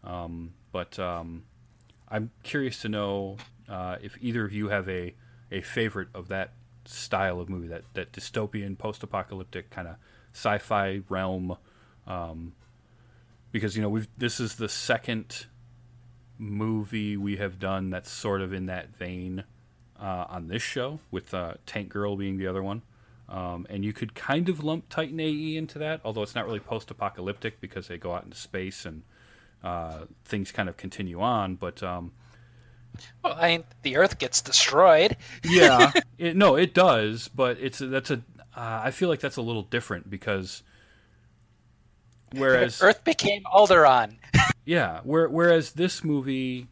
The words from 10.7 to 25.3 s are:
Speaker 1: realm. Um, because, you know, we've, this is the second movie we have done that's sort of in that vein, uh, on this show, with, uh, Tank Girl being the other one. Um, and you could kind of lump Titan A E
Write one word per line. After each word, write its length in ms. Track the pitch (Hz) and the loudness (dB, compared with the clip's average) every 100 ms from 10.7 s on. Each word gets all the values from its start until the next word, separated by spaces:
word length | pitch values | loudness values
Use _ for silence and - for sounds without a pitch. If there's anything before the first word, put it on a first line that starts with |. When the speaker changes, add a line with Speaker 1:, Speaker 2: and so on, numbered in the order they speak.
| 104 98 98 98 | 0 0 -4 -4
Speaker 1:
realm. 480 | 95 95 92 90 90 _ _ _ _ - | -4 -2 -4 -6 -8 _ _ _ _ -12
Um, 480 | 92 85 82 85 - _ _ _ _ _ _ _ _ _ | -10 -10 -10 -14 -16 _ _ _ _ _ _ _ _ _
because, 240 | 113 104 98 | -4 -4 -2
you 60 | |
know, 60 | 107 | -2
we've, 200 | 110 107 - | -2 -6 -6
this 220 | 123 - | -4 -2
is 160 | 117 - | -6 -4
the 120 | 110 | -6
second 760 | - - 117 - 113 - - - - - - - - - - _ - | -6 -2 -2 0 -6 -6 -14 -16 -20 -20 -20 -20 -20 -20 -20 _ -14
movie 760 | 107 104 110 110 104 113 104 101 | -8 -4 -2 -2 -4 -4 -4 -4
we 200 | 101 98 | -4 -4
have 220 | 101 92 | -6 -4
done 320 | 95 95 95 | -4 -4 -4
that's 200 | 92 - | -6 -8
sort 300 | - 110 98 | -8 -4 -2
of 120 | 92 | -2
in 140 | 95 92 | -6 -6
that 300 | 92 - - | -8 -10 -12
vein, 480 | 90 90 92 92 95 _ _ _ _ _ | -10 -8 -8 -8 -12 _ _ _ _ _
uh, 260 | 101 90 87 | -8 -6 -8
on 200 | 90 82 | -10 -8
this 140 | 104 | -6
show, 380 | - - 127 156 _ | -6 -6 -6 -8 _
with, 240 | 92 - | -10 -8
uh, 200 | 95 87 - - | -8 -8 -10 -10
Tank 240 | - 98 | -10 -8
Girl 260 | 101 104 101 | -6 -4 -4
being 220 | 98 95 | -6 -4
the 80 | 95 | -4
other 160 | 92 | -4
one. 200 | 95 104 - _ _ - - | -4 -8 -12 _ _ -20 -14
Um, 380 | 95 90 87 90 | -10 -8 -8 -8
and 140 | 98 | -4
you 80 | 101 | -4
could 220 | 110 113 | -4 -10
kind 340 | - - 143 175 | -10 -2 0 0
of 160 | 165 | -2
lump 240 | 147 160 - | -4 -6 -6
Titan 320 | - 160 160 | -6 -6 -4
A 80 | |
E 280 | 156 | -4